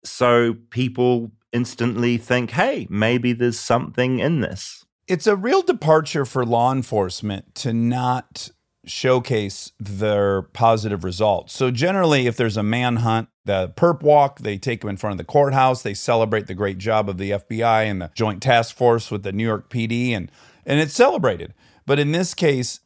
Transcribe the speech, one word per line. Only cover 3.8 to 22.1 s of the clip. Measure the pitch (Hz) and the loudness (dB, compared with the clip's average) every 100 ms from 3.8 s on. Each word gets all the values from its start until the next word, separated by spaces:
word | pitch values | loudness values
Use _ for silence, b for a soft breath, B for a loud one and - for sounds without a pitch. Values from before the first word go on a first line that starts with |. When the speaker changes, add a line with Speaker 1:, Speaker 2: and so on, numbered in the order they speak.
| - 110 127 127 | 0 -2 -2 0
Speaker 1:
in | 127 165 | 0 0
this." | 98 95 - - _ _ - | -4 -6 -14 -18 _ _ -6
Speaker 2:
It's | 185 220 | 0 2
a | 202 | 0
real | 220 381 | 2 0
departure | 359 269 156 156 151 156 131 | 2 0 4 4 2 -4 -2
for | 131 117 | -2 0
law | 117 123 | 2 2
enforcement | 131 117 107 92 - 107 95 - - | 0 -2 -2 -2 -4 -6 -6 -10 -8
to | 127 | -4
not | 113 117 127 123 127 - - - _ _ _ - - | 0 0 0 -2 -2 -6 -18 -18 _ _ _ -14 -4
showcase | 127 127 120 117 101 - - _ | 2 2 2 -2 -2 -8 -14 _
their | 104 98 107 104 101 98 | -10 -4 0 2 2 0
positive | - - 117 113 107 101 | -4 2 4 4 0 -4
results. | 90 90 107 92 - | -6 0 0 0 -4
So | - 131 | -2 -2
generally, | 120 165 190 170 143 123 | 0 0 2 4 4 2
if | 113 | 0
there's | 117 104 | -2 0
a | |
manhunt, | 104 117 123 117 113 113 113 _ - | 0 0 0 0 0 0 -2 _ -2
the | 95 92 - | -2 -2 0
perp | 170 151 | 0 4
walk, | 147 147 139 - | 4 6 4 0
they | 113 101 | -6 -4
take | - 117 | -4 -4
'em | 107 | -6
in | 98 | -6
front | 107 | -4
of | 95 | -6
the | |
courthouse, | 87 147 139 135 131 123 | 0 2 2 4 2 2
they | 107 | -4
celebrate | 101 - 117 110 107 101 | -6 0 2 2 0 -4
the | |
great | 95 101 95 | -4 -4 -4
job | 104 107 101 | 0 0 0
of | 90 | -4
the | 98 | -4
F | 101 _ | -6 _
B | 110 | -2
I | 117 110 | 2 2
and | 110 95 | 2 -4
the | 85 - | -8 -2
Joint | 110 92 | -2 -2
Task | 131 120 117 - | 2 2 2 2
Force | 120 117 - | 2 2 -2
with | 104 | -8
the | 98 | -6
New | 98 113 | -4 -2
York | 107 - | -4 -6
P | 123 113 | -6 -4
D, | 117 123 | -2 -2
and, | 107 82 b b b - | -4 -6 b b b -2
and | 143 | 0
it's | 156 | 0
celebrated. | - 254 330 135 87 82 - b b - | 4 4 4 0 -2 -10 -16 b b -2
But | 143 | 0
in | 147 | 2